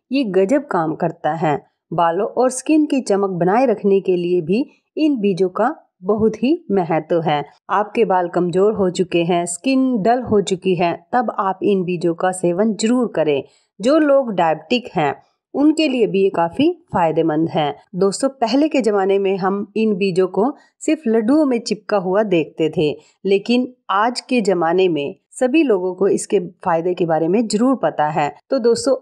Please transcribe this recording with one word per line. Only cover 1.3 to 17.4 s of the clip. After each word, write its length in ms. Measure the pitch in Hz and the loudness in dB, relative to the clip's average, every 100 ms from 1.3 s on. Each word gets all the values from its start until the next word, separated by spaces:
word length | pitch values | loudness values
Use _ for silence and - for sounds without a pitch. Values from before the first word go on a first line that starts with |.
| 160 | -2
है। 240 | 196 392 _ _ - | -2 -2 _ _ -8
बालों 360 | 165 170 170 233 | -2 0 0 -4
और 180 | - 254 | 0 -2
स्किन 360 | 254 - 311 294 | -2 0 2 2
की 140 | 277 | -2
चमक 380 | - 196 190 175 | 0 0 0 0
बनाए 280 | 175 220 262 | 2 2 2
रखने 340 | 208 202 196 | 0 2 0
के 160 | 190 180 | 2 -2
लिए 240 | 175 180 | 0 -2
भी 260 | 156 214 294 _ _ - | 0 -2 -2 _ _ -4
इन 240 | 311 262 | -2 0
बीजों 280 | 202 185 185 | 0 0 -2
का 240 | 185 240 320 _ _ | 0 -2 -2 _ _
बहुत 320 | 180 226 220 - | -4 0 0 0
ही 140 | 254 339 - | 0 -2 0
महत्व 500 | 196 165 156 151 170 | -2 0 -2 0 -2
है। 240 | 160 147 - _ - | 0 -2 -4 _ -4
आपके 340 | 196 208 240 | -2 -2 0
बाल 240 | 196 185 175 | 2 2 0
कमजोर 440 | 175 175 185 202 | -2 0 2 2
हो 140 | 202 185 | 2 -2
चुके 320 | 180 175 175 | 0 -2 0
हैं, 200 | 170 175 175 | 0 0 -2
स्किन 560 | - 262 262 262 240 | -4 -2 0 0 0
डल 180 | 185 254 | 0 0
हो 180 | 226 208 | 2 0
चुकी 340 | 202 185 185 | 0 -2 0
है, 180 | 175 170 - - | 0 0 -2 -4
तब 180 | 247 226 - | -2 -2 -2
आप 200 | 196 185 | -4 -2
इन 220 | 202 196 | 0 0
बीजों 300 | 175 180 175 | 0 -2 -2
का 180 | 165 185 | 0 -2
सेवन 420 | 185 175 175 226 | 0 -2 0 0
जरूर 380 | 196 220 254 226 170 | 0 0 0 0 0
करें। 260 | 151 139 - _ _ - | 0 0 -4 _ _ -4
जो 180 | 220 311 | 0 2
लोग 340 | 294 277 240 | 4 2 2
डायबिटिक 560 | 185 165 156 - 247 - | 0 0 0 0 -2 -2
हैं 200 | 180 143 - _ _ _ | -2 -2 -4 _ _ _
उनके 320 | 254 302 311 311 | 2 2 4 0
लिए 180 | 254 185 | 2 0
भी 160 | 190 | 2
ये 80 | 190 | 0
काफ़ी 400 | 170 170 175 320 349 - | 0 -2 0 0 0 -4
फायदेमंद 560 | 202 165 160 160 156 | 0 0 2 0 0